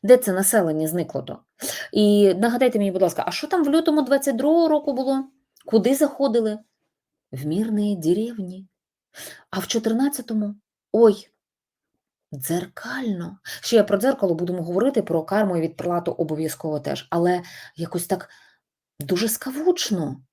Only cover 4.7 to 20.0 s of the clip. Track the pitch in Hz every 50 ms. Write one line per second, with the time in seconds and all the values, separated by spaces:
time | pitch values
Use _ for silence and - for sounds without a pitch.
4.7 | 302 294 294 294 269 247 262 262 269 269 269 - _ _ _ _ _ _ _ -
5.7 | - 220 185 233 277 269 311 285 - - 277 269 220 240 220 214 214 214 - _
6.7 | _ _ _ _ _ _ _ _ _ _ _ _ - 131 139 151 160 190 220 226
7.7 | 214 208 208 208 202 180 156 160 180 196 220 233 240 220 190 175 185 185 190 _
8.7 | _ _ _ _ _ _ _ _ _ - - - - - _ _ - 190 185 -
9.7 | - 226 220 226 226 233 269 285 285 - - - 226 214 208 208 208 - _ _
10.7 | _ _ _ _ - 214 233 220 196 - - _ _ _ _ _ _ _ _ _
11.7 | _ _ _ _ _ _ _ _ _ _ _ _ - 139 127 - 165 175 185 175
12.7 | _ - - 226 254 269 262 226 196 175 170 170 196 - _ - - - - -
13.7 | 233 226 202 - 208 196 202 262 269 - 208 185 170 160 175 175 180 180 165 165
14.7 | 175 185 226 277 277 233 185 - 170 165 156 - 190 208 214 196 180 170 160 165
15.7 | 165 - - 175 175 175 170 175 160 - 165 151 160 151 160 156 156 - - 160
16.7 | 151 147 147 147 143 135 - _ - 170 170 180 180 180 175 - - - - -
17.7 | _ - 165 165 - 175 175 - 196 185 - - - _ _ _ _ _ _ _
18.7 | _ _ _ _ _ _ 147 135 190 175 220 226 226 - - 262 262 285 311 359
19.7 | 349 349 - - 220 180